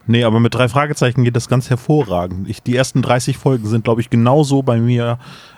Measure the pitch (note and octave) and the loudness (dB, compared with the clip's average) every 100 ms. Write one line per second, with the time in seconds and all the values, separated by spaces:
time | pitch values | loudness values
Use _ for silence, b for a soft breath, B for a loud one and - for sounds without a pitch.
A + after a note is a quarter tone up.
0 | - A#2 A#2 A2 A#2 A2+ B2 C3+ D3 D3+ | 0 2 2 2 2 0 0 0 -2 0
1 | B2+ B2 A#2+ A#2+ - B2+ - B2 - D3+ | -2 0 2 2 0 -2 0 -2 0 0
2 | A#2 F2+ F2+ F#2 G2 G#2+ - A#2+ - C3 | 0 -2 -4 -6 -8 -8 -4 -2 0 -2
3 | A#2+ B2 C3 C3 C#3 C3 G#2+ A2+ A2 A#2 | 0 0 -2 -4 -2 -2 -2 -2 0 -2
4 | A2+ A#2+ A#2 C#3+ C#3+ C#3 C3 A#2 A#2 B2 | 0 2 4 4 2 0 0 0 2 0
5 | A#2+ A#2+ B B B | -2 -4 B B B